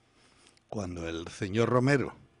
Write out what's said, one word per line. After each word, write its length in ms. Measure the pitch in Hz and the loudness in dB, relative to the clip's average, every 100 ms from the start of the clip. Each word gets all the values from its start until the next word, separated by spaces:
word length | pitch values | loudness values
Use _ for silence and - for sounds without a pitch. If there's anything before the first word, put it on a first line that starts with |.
| _ _ _ _ - _ _ | _ _ _ _ -20 _ _
Cuando 400 | 107 95 87 82 | -8 -6 -6 -6
el 200 | 82 85 | -6 -8
señor 400 | - 101 104 117 | -8 -2 0 2
Romero 440 | 123 127 143 85 - - _ | 4 4 4 0 -8 -20 _